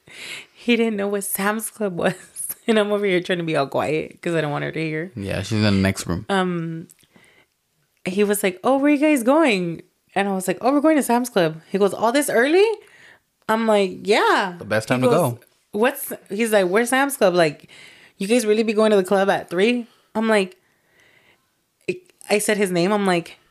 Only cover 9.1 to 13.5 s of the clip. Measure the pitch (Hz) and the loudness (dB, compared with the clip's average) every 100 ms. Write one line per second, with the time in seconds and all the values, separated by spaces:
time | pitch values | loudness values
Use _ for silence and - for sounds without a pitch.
9.1 | 294 226 302 302 190 175 160 - _ _ | 2 2 2 4 2 -2 -6 -14 _ _
10.1 | 190 202 190 185 170 240 285 302 311 233 | -4 -2 -2 -4 -2 0 2 2 2 2
11.1 | 240 247 202 165 160 - 190 196 - 220 | 0 0 0 0 -2 -6 0 0 2 0
12.1 | 277 285 226 269 359 440 415 - - - | 0 0 0 2 4 4 0 -10 -20 -20
13.1 | - _ _ - | -20 _ _ -2